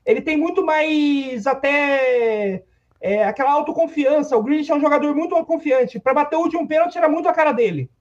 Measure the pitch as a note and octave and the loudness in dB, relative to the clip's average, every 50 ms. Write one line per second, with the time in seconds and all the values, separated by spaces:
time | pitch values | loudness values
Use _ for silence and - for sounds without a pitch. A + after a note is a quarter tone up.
0 | - - A3 C4 - D#4+ D#4 D4 D#4+ E4+ F4+ G4 F4+ D#4 D#4 D#4 D4+ D#4 D#4 D4+ | -2 0 0 0 0 -2 -2 0 0 0 0 -2 0 0 0 0 0 0 0 0
1 | D4 C#4+ C#4+ C#4 C4+ C4 B3+ A3+ G3+ C4+ C4 C4+ C4+ C#4 C#4+ D4 D4 C#4+ C#4 C4+ | 2 2 0 0 -2 -4 -6 -4 -2 -2 -2 0 0 0 0 0 0 0 0 0
2 | C4 B3+ B3 A#3+ A#3 A3+ G#3+ G#3+ G#3 G3 F#3+ F#3 - _ _ _ _ _ _ - | 2 2 2 2 2 0 0 -2 -2 -4 -4 -6 -10 _ _ _ _ _ _ -8
3 | - F#3 G3+ G#3+ G#3+ G3 A3 - C4+ C#4 C#4+ D4 D4 D4+ - - E4 D#4+ - D4+ | -4 -2 0 0 0 0 0 0 0 2 2 0 0 -2 -2 -2 -2 -2 0 0
4 | C#4+ C4 D4 D4+ C#4+ C#4 C4+ A3 G#3+ C4 D4 D#4 D4 D#4 D4+ D4 C#4+ D4 D4 C#4 | 2 2 2 2 0 2 0 0 2 2 0 0 0 0 0 2 2 2 2 2
5 | D4 D4 C#4+ C#4+ E4 F4 F#4 E4 E4 - E4 D#4+ E4 D4 C4 C4 B3 - - G3+ | 0 0 0 -2 -2 0 -2 -2 -2 -2 -4 -2 0 2 2 2 2 0 -4 -4
6 | - C4 B3+ D4 D4 D4 D#4+ D#4+ E4 - D#4+ E4+ D4+ - D4+ D#4+ E4+ F4 - F4 | -2 0 2 2 0 0 0 -2 -2 -2 -2 -4 -2 0 2 2 0 0 0 0
7 | E4+ D#4 D4+ E4+ D#4 F4+ - E4 D#4 D4+ B3 A#3 A#3 G3 E3+ C#3+ B2+ - _ _ | 0 2 2 0 0 0 2 2 2 2 2 2 0 0 0 -4 -8 -10 _ _